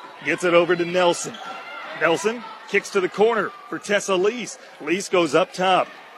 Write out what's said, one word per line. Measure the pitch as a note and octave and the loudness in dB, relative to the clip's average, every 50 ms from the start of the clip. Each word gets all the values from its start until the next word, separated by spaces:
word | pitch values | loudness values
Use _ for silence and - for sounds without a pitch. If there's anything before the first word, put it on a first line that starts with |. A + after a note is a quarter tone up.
| - - - - D3 | -18 -18 -18 -8 -4
gets | C#3+ E3 E3 F3+ | -4 -2 0 2
it | F3+ E3+ | 4 4
over | E3+ F3 D#3+ F3+ E3+ | 6 6 4 2 0
to | F3 | 0
Nelson. | E3+ F3 F#3 F3+ F3 E3+ - - D3 A#2 - - - - - - - - - - - - - | 0 2 2 4 4 4 2 -2 -10 -10 -12 -12 -14 -12 -14 -14 -14 -14 -14 -14 -12 -6 -2
Nelson | D#3 E3 E3 D#3 - G#3 A#3 B3 G#3+ G3+ - - - - | 0 2 2 2 0 -2 -4 -4 -10 -14 -16 -16 -8 -4
kicks | - G3+ F#3 - | -2 -2 -2 -2
to | - G3+ | -2 0
the | F#3 E3+ | 0 0
corner | - - G#3 A3+ A#3 G#3+ F3+ B2+ - - - - | 2 2 2 2 4 2 -2 -4 -6 -12 -14 -10
for | - D#3 | -10 -8
Tessa | - - G3+ G3+ F#3+ - G3 | -4 0 0 0 0 0 0
Lees. | F3+ F3+ G#3 A#3 B3 G#3 - - - - - - - | 2 2 2 0 -2 -6 -10 -12 -16 -18 -20 -18 -10
Lees | D3+ D3+ E3+ G3 F#3+ - | -6 -4 -2 -2 -2 0
goes | - F#3 E3+ D#3 C3 | 2 2 2 4 4
up | D#3+ F#3 - | 2 2 2
top. | - - F#3 F#3+ F#3 E3+ B2+ - - - - - - | -2 -2 0 2 4 2 2 0 -4 -16 -20 -20 -20